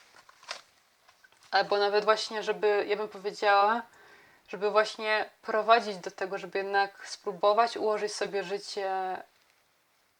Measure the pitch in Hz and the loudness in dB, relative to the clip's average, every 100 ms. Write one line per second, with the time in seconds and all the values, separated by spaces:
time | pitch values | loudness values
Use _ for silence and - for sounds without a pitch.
0 | _ - - - - - - _ _ _ | _ -20 -20 -20 -14 -14 -16 _ _ _
1 | _ _ _ _ - 196 190 202 202 208 | _ _ _ _ -2 0 2 2 2 2
2 | 202 214 - 220 196 208 208 202 202 202 | 2 0 0 -6 -4 0 2 2 0 -2
3 | 214 202 196 190 214 202 202 233 - - | -4 -8 -10 -2 4 4 4 2 -4 -18
4 | - - - _ - 190 208 202 214 - | -20 -20 -20 _ -16 -4 0 2 2 0
5 | 214 214 - _ - 220 208 233 214 185 | -2 -2 -2 _ -4 0 4 4 4 -6
6 | 185 - 190 190 185 196 196 196 196 - | -8 -6 -6 -6 -6 -6 0 2 0 -2
7 | - - - 180 208 208 233 - 214 208 | -16 -12 -8 2 4 6 4 2 -2 0
8 | 208 - 202 196 180 202 - 208 190 190 | -2 -4 -4 -4 -4 -6 -8 -6 -4 -2
9 | 185 185 - _ _ _ _ _ _ _ | -4 -6 -12 _ _ _ _ _ _ _
10 | _ _ | _ _